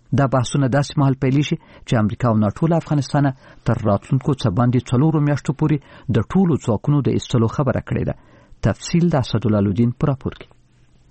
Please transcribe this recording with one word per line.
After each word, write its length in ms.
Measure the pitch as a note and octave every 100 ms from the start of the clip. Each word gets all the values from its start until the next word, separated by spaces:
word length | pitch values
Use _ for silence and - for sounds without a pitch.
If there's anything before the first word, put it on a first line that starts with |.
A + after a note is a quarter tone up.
| _
دا 180 | A2+ C#3 C3+
بحثونه 280 | A#2 - C3+
داسې 240 | C3+ C#3 -
مهال 240 | C#3 C3
پیلېږي 340 | C3+ C3+ D3 E3 - - -
چې 160 | A#2+
امریکا 220 | G#2+ A2+ B2+
او 120 | G#2+ G#2+
ناټو 180 | - E3
له 120 | E3
افغانستانه 480 | - D3 C3+ D3 C#3 C3 - -
تر 220 | - A2+ G#2+
راتلونکو 420 | G2+ - C3+ -
څه 160 | C3+ A#2+
باندې 360 | A#2 B2 B2 -
څلورو 360 | A#2+ D#3 D#3+ D3
میاشتو 260 | C#3+ -
پورې 240 | C3+ D3+ D3+ - - -
د 260 | A#2 G2+
ټولو 300 | F#3 F#3+ C3+ -
ځواکونو 320 | G#2 - D3
د 160 | B2 -
ایستلو 360 | - B2 A2+ -
خبره 240 | C3+ G2+
کړې 240 | - A2+
ده. 100 | F2 - - - _ -
تفصیل 460 | - - - F3 E3+
د 80 | D3+ A#2
اسدالله 340 | A2 G#2+ G#2+
لودین 300 | G2+ G2+ A#2+
په 240 | - C#3
راپور 200 | C3+ - -
کې. 160 | - - _ _ _ _ _